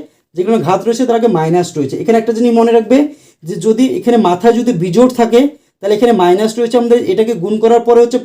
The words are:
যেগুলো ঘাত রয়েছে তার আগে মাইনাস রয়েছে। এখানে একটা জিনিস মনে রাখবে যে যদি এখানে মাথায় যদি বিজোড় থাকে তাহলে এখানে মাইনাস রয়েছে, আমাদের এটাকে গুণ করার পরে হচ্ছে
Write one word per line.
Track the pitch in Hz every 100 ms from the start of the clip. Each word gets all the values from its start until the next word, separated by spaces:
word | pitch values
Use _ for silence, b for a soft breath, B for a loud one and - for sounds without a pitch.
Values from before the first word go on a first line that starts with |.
| b b _ 160
যেগুলো | 196 220 151
ঘাত | 190 202
রয়েছে | 233 247
তার | 226
আগে | 226 170
মাইনাস | 160 175 175 156
রয়েছে। | 135 -
এখানে | - 226
একটা | 226 226
জিনিস | 240 233
মনে | 233 233
রাখবে | 214 262 294 B B _ 160
যে | 190 214
যদি | 220 262 -
এখানে | 240 233 180
মাথায় | 175 233 226
যদি | 240 165
বিজোড় | 180 185 254 240
থাকে | 226 233 285 b b _
তাহলে | 196 208
এখানে | 240 214
মাইনাস | 175 185 220 220
রয়েছে, | 233 240
আমাদের | 233 240 -
এটাকে | 190 220 185
গুণ | 190 214
করার | 220 240 233
পরে | 233
হচ্ছে | 240 247